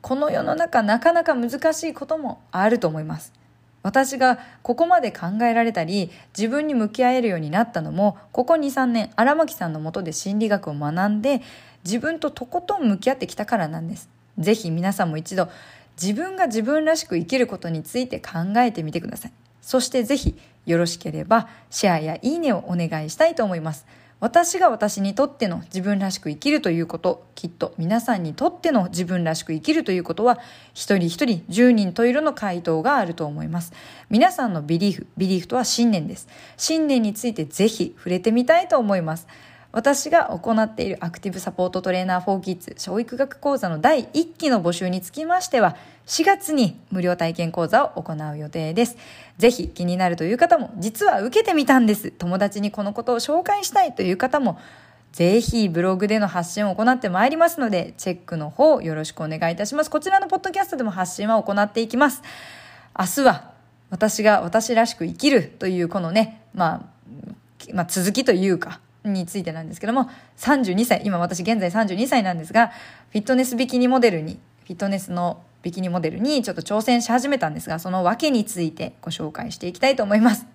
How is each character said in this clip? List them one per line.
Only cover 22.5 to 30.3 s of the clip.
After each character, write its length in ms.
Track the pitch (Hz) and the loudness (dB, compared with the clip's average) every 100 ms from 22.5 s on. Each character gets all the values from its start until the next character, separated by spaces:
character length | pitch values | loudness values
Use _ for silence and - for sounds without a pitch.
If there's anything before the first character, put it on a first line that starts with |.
を 100 | 202 - | 0 -2
お 80 | 175 | -4
願 300 | 165 160 156 | -2 -4 -6
い 60 | |
し 40 | - | 2
た 120 | 320 | 2
い 80 | 330 | 2
と 80 | |
思 120 | 214 170 | -2 -2
い 40 | |
ま 140 | 160 | -6
す。 120 | 156 _ - _ _ | -8 _ -20 _ _
私 400 | 240 339 339 370 | 2 4 4 4
が 100 | 349 | 2
私 320 | 220 208 202 | 2 -2 0
に 120 | 196 | -4
と 120 | 196 285 | 0 -2
っ 40 | |
て 180 | - 208 | 0 -4
の 120 | 170 | -4
自 220 | - 190 | -8 -6
分 180 | 185 202 | -2 -2
ら 100 | 190 | -2
し 100 | 185 | -4
く 100 | - | -8
生 100 | 147 | -4
き 100 | 285 | 0
る 120 | 294 | 0
と 100 | 247 | 2
い 80 | 170 | -2
う 60 | 165 | -2
こ 100 | 165 | -2
と、 300 | 180 - - - | -2 -4 -8 -14
き 120 | 175 | -14
っ 20 | |
と 240 | - - - | -6 -8 -4
皆 240 | 165 220 | -2 -2
さ 140 | 233 208 | 0 -2
ん 80 | |
に 100 | 160 | -4
と 140 | 160 320 | -2 -4
っ 120 | 359 | 0
て 120 | 339 | 0
の 140 | 262 170 | 2 0
自 200 | 170 175 | -2 -2
分 180 | 185 | -2
ら 120 | 165 165 | -2 -4
し 80 | |
く 100 | - | -4
生 80 | 156 | -6
き 120 | 214 | 0
る 100 | 311 | 0
と 80 | - | 0
い 80 | 185 | -2
う 40 | |
こ 100 | 170 170 | -2 0
と 80 | |
は、 160 | 233 | 2